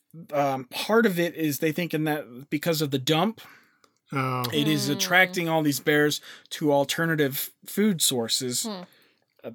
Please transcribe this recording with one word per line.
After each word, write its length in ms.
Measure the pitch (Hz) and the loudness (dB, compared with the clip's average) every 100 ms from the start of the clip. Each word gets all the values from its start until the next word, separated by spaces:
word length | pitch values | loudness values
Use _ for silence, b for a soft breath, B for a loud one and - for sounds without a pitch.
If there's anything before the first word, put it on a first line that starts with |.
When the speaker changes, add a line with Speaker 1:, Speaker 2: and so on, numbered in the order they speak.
| _ 160 - | _ -20 -4
Speaker 1:
um, 320 | 147 139 135 - | 0 0 -2 -6
part 400 | - - 220 220 | -6 2 4 4
of 140 | 170 | 2
it 160 | 170 156 | -2 -2
is 240 | 156 139 | -2 0
they 140 | 160 | -2
thinking 320 | 151 165 156 156 | -2 -2 -2 -2
that 440 | 151 110 123 143 | -2 -6 -16 -6
because 320 | 147 175 156 | -4 -2 0
of 100 | 151 | 0
the 80 | 143 | -2
dump, 420 | 127 156 202 - B B B B B _ _ | 0 2 0 -2 B B B B B _ _
Speaker 2:
Oh. 300 | 139 131 127 123 | -4 -2 -2 -2
Speaker 1:
it 140 | 147 147 | 0 0
is 160 | 151 135 | 0 0
Speaker 3:
Hmm. 80 | |
Speaker 1:
attracting 560 | 143 180 180 180 180 165 | -2 2 4 4 0 0
all 120 | 160 | 2
these 200 | 151 135 | 0 0
bears 400 | - 147 147 - B B - | 2 4 4 0 B B -14
to 200 | - 147 | -2 2
alternative 800 | 143 139 - 165 156 139 139 - _ - | 2 2 0 0 0 0 -2 -8 _ -6
food 360 | - 214 170 | 2 2 2
sources. 640 | - 127 113 - 127 120 | 0 0 -2 -2 -2 -4
Speaker 3:
Hmm. 200 | 226 190 180 b b b _ _ | -6 -8 -14 b b b _ _
Speaker 1:
Uh, 80 | 127 | -18